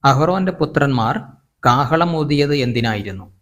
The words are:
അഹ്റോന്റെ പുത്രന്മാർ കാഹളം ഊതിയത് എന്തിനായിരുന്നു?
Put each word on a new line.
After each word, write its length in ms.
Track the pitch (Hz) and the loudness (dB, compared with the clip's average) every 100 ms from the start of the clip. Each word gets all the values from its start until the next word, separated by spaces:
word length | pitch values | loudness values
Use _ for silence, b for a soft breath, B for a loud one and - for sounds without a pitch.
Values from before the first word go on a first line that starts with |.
അഹ്റോന്റെ 480 | 143 135 160 190 185 | 2 2 2 0 -2
പുത്രന്മാർ 640 | 180 151 - 143 131 113 208 - - _ _ | -2 -2 0 0 0 0 -2 -8 -20 _ _
കാഹളം 500 | 123 123 139 160 175 165 | 2 2 2 0 0 0
ഊതിയത് 380 | 147 147 143 147 | 0 0 2 0
എന്തിനായിരുന്നു? 720 | 123 117 117 107 98 95 - _ | 0 -2 -2 -4 -6 -12 -14 _